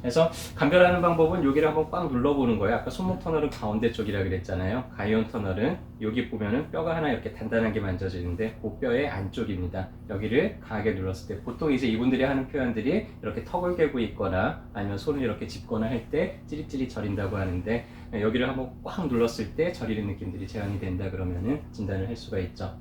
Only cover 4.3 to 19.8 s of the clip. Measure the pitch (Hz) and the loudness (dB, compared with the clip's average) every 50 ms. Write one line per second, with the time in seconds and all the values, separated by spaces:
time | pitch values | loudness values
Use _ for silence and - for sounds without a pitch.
4.3 | 95 90 87 - 95 90 92 92 107 127 - - - - 98 104 110 113 110 - | -2 -2 -2 -4 -2 -2 0 0 -2 -2 -4 -6 -8 -4 0 2 2 2 2 0
5.3 | - 233 101 95 92 - 214 294 185 - - - - - 220 107 110 123 117 - | -2 -4 -2 -2 0 0 0 0 0 -2 -8 -14 -10 -4 -4 -2 0 0 -2 -2
6.3 | - 107 - 101 - 277 311 - - - 160 170 165 165 156 143 123 - - 110 | -2 -4 -2 0 0 0 -2 -2 -4 -2 -2 0 0 0 0 0 0 -2 -2 -8
7.3 | - - - 110 117 113 113 110 98 107 101 95 92 87 95 92 90 90 87 87 | -8 -6 -6 0 2 2 2 2 0 0 -2 -2 -2 -2 -2 -4 -4 -4 -4 -4
8.3 | 87 87 110 110 - - - 107 - - 131 123 117 127 147 143 - 98 98 95 | -2 -2 -2 -4 -4 -6 -8 -8 -4 -2 0 2 2 2 2 0 -2 -4 -6 -4
9.3 | - 127 113 104 98 90 90 87 92 95 92 - - - - - 101 95 107 107 | -4 -4 -4 -2 -2 -2 -4 -4 -2 -4 -6 -6 -8 -14 -10 -6 -6 -4 -2 2
10.3 | 113 139 180 220 - - - - 110 107 101 110 98 - 92 92 - - - - | 4 4 4 2 -2 -6 -10 -6 -4 0 0 0 0 0 -2 -4 -4 -4 -6 -8
11.3 | 104 - - - 117 - 170 156 135 123 135 117 110 110 123 127 127 123 131 139 | -10 -8 -8 -8 -6 -2 2 2 2 2 2 2 2 4 4 4 4 4 4 2
12.3 | 135 135 131 123 - 143 127 120 113 110 107 131 170 214 - - - - - 107 | 2 0 -2 0 -2 0 0 0 0 0 0 2 2 2 0 -2 -12 -8 -8 -6
13.3 | 92 117 - - - 175 180 180 180 175 160 143 - 123 113 101 - - 104 92 | -6 -6 -8 -4 -4 0 0 0 2 4 2 2 4 0 0 0 0 -2 0 0
14.3 | 92 92 104 143 - - - - - 104 101 101 101 98 - 156 143 139 131 113 | 2 2 2 2 0 -4 -10 -10 -6 -4 -4 -2 -4 -2 -2 -2 -2 0 0 -2
15.3 | 101 - - - - - - - 117 110 110 113 127 113 - - - 151 - 185 | -2 -2 -6 -8 -8 -12 -6 -4 -2 0 0 0 0 -2 -4 -2 0 0 0 0
16.3 | - - - - 151 151 147 - - 135 131 123 - 110 104 101 98 104 98 95 | -2 -10 -10 -10 -8 -8 -8 -6 -4 -4 -4 -4 -4 -6 -4 -2 -2 -2 -2 -2
17.3 | 101 98 95 90 90 90 90 104 113 123 - - - - - - - 104 104 110 | 0 0 -2 0 -2 -2 0 0 -2 -2 -2 -6 -16 -16 -12 -8 -4 0 0 2
18.3 | 110 123 123 131 131 131 131 127 - - - 110 - - 175 143 123 113 117 113 | 2 2 0 0 0 -4 -6 -6 -8 -10 -10 -8 -4 -2 -2 0 2 4 2 2
19.3 | - - 110 95 - - 160 180 - - | 2 -2 -6 -4 0 0 0 0 0 -4